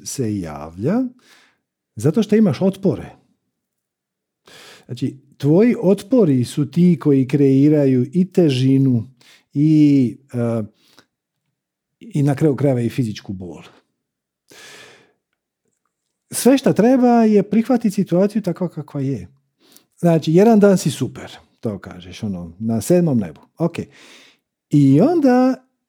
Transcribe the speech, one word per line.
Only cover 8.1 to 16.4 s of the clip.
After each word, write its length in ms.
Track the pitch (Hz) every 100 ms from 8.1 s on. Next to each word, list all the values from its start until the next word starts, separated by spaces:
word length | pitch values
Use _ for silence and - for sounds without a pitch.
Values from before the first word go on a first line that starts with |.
i 180 | 180 185
težinu 720 | - 165 127 131 135 135 120 101 _ _ _ _
i, 640 | 143 151 156 147 139 123 - _
e, 300 | 123 117 117 104 _ _ _ _ _ _ _ _ _ _ _ _ _
i 240 | 233 156
na 120 | 143 131
kraju 200 | 156 123
krajeva 260 | 139 127
i 80 | 117
fizičku 440 | - 117 104 -
bol. 280 | 95 92 85 - _ _ _ _ _ _ _ _ - - - - - _ _ _ _ _ _ _ _ _ _ _ _ _
Sve 260 | -